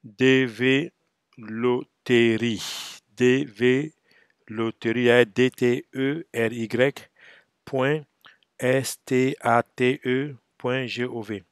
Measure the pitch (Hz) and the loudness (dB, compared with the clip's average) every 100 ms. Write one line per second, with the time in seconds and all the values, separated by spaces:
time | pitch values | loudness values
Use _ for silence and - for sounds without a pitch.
0 | 113 104 131 131 127 107 131 135 170 _ | -20 0 4 4 2 0 2 2 -2 _
1 | _ _ _ - 107 110 123 123 - _ | _ _ _ -20 -12 -4 0 -2 -4 _
2 | - 123 117 110 117 104 - - - - | 0 2 4 2 -2 -4 -8 -12 -14 -18
3 | _ - 123 131 143 - 123 131 151 _ | _ 0 2 2 -2 -2 0 0 -2 _
4 | _ _ _ _ - 107 113 - 117 113 | _ _ _ _ -12 -6 -6 -4 -4 2
5 | 120 120 117 107 127 - 123 123 - 135 | 4 6 4 2 0 2 0 0 -6 -6
6 | 135 156 - 120 113 120 110 117 135 - | -4 -4 -8 -4 -4 -4 -6 0 0 0
7 | - _ - - _ _ - 135 131 156 | -20 _ -20 -20 _ _ -8 -2 0 -2
8 | 147 _ - _ _ - 127 135 127 - | -6 _ -20 _ _ -4 0 0 -2 -10
9 | - 127 131 - 117 117 - - 123 131 | -2 0 0 0 2 2 0 0 0 0
10 | 127 131 143 127 _ _ 127 131 123 110 | -2 -2 -4 -12 _ _ -4 -4 -6 -6
11 | 123 117 107 101 87 | -6 -8 -8 -10 _